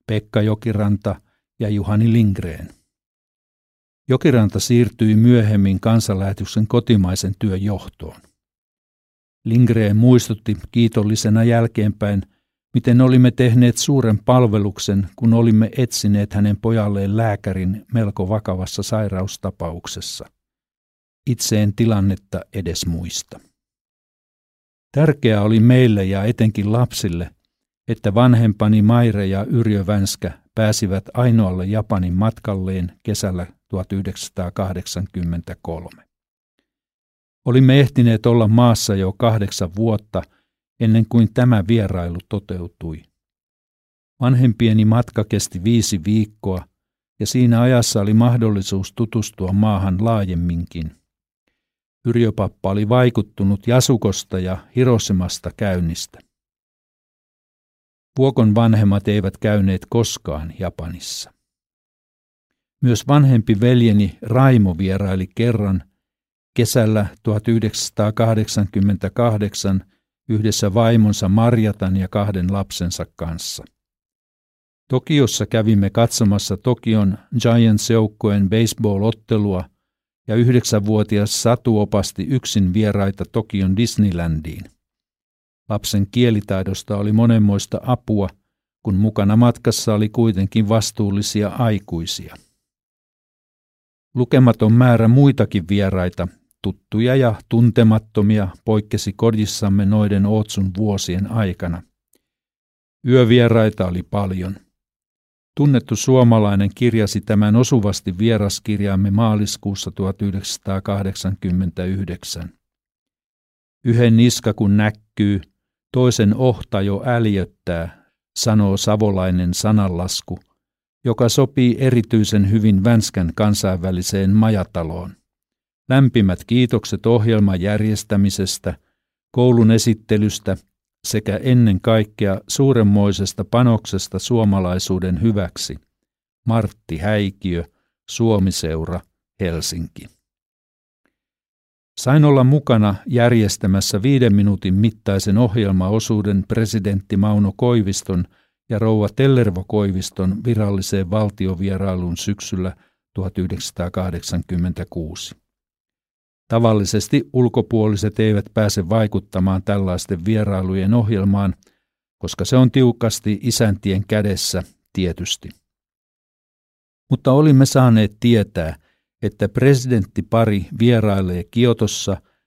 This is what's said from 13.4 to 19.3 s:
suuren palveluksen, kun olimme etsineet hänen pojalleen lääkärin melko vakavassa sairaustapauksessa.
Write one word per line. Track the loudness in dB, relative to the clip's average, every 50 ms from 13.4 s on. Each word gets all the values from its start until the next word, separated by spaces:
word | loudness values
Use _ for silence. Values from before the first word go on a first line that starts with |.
| 2 2 4 4 4 4 2
suuren | 0 -2 0 0 0 2 2 0 0
palveluksen, | 2 2 4 4 4 4 2 0 -2 -2 -4 -6 -4 -2 -2 -2 -2 -4 -6
kun | -2 2 2 4
olimme | 4 4 4 4 4 2 0 0
etsineet | -2 -4 -2 -4 -4 -2 0 0 0 0 -2 -2
hänen | -2 0 0 0
pojalleen | -2 -2 -2 -2 0 0 -2 -2 -2 -2 -2 -2
lääkärin | -2 -2 -2 -2 -4 -6 -6 -6 -4 -4 -4 -4 -6 -8 _ -4
melko | -2 -2 -2 -4 -4 -4 -4
vakavassa | -4 -4 -4 -4 -6 -6 -6 -8 -8 -8 -8
sairaustapauksessa. | -6 -4 -4 -4 -4 -4 -6 -6 -8